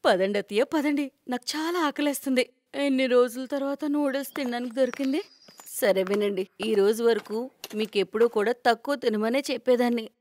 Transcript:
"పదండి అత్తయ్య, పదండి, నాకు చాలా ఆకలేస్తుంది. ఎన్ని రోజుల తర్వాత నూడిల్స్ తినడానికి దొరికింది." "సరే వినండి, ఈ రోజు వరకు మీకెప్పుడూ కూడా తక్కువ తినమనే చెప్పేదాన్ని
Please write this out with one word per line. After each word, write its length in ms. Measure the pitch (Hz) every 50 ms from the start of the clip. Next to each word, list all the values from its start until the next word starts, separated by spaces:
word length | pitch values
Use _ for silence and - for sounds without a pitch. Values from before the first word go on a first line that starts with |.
| -
"పదండి 340 | 311 208 180 190 196 208 202
అత్తయ్య, 260 | 196 - 208 208 262
పదండి, 480 | - - 311 269 302 294 277 285 262 _ _ _ -
నాకు 160 | 247 247 - -
చాలా 300 | - 302 311 330 349 359
ఆకలేస్తుంది. 680 | 320 285 269 - 294 294 277 - - 277 262 247 247 - _ _ _ _ -
ఎన్ని 320 | 277 285 285 269 262 262
రోజుల 400 | 247 254 247 247 247 220 254 262
తర్వాత 380 | - 285 277 277 277 285 285 302
నూడిల్స్ 500 | 302 285 294 294 277 262 277 277 - _
తినడానికి 380 | - 277 247 240 240 247 254 220
దొరికింది." 480 | 262 262 247 240 - 277 269 269 359 427 - _ _ _ - - - -
"సరే 360 | - - - 208 208 185 190
వినండి, 460 | 190 185 202 208 208 202 202 185 190 - _ - -
ఈ 80 | 220 220
రోజు 300 | 202 196 208 226 214 233
వరకు 460 | 233 226 214 - - 208 226 247 262 _ _ - - -
మీకెప్పుడూ 540 | 214 220 214 - 202 190 - - 220 233 233
కూడా 260 | 233 220 202 220 254 - _
తక్కువ 280 | 247 233 226 - 277 285
తినమనే 480 | 247 262 240 214 208 214 226 240 277 277 -
చెప్పేదాన్ని 600 | 269 233 _ 254 247 240 247 240 240 233 220 214 _ _